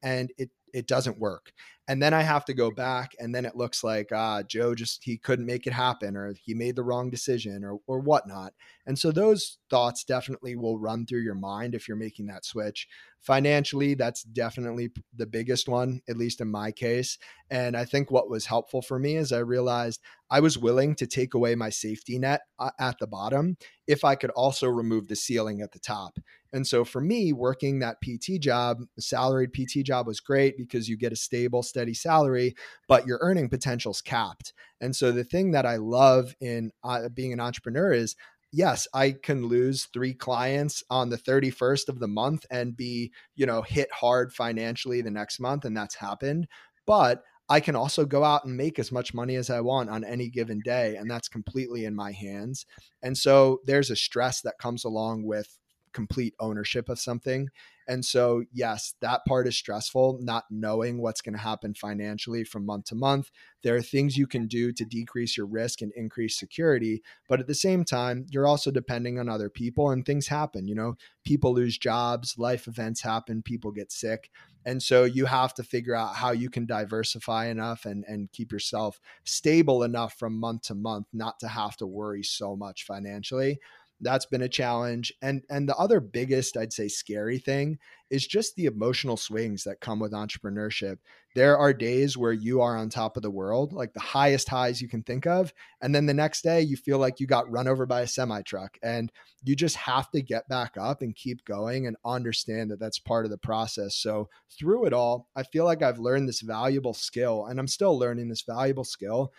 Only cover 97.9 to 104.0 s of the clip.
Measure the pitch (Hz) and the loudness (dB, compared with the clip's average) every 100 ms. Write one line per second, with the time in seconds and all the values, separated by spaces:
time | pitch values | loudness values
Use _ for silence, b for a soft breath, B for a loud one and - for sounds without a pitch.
97.9 | 123 120 - 123 104 - 98 98 - 113 | 0 0 -2 -2 -4 -6 -10 -10 -8 -4
98.9 | 117 113 b b _ 131 139 165 - - | -4 -4 b b _ -2 2 2 0 0
99.9 | 131 - 147 127 117 123 127 120 95 113 | 0 0 -2 -2 -4 -2 -4 -4 -4 -4
100.9 | 147 120 - 127 123 - 101 110 131 123 | -4 -6 -8 -10 -10 -8 -6 -4 -2 -4
101.9 | 110 117 127 120 113 - 110 110 104 110 | -6 -4 -4 -2 -4 -2 -4 -4 -6 -8
102.9 | - - 117 110 101 - 110 113 - 101 | -8 -2 0 0 -4 -4 -2 -2 -6 -6
103.9 | - | -4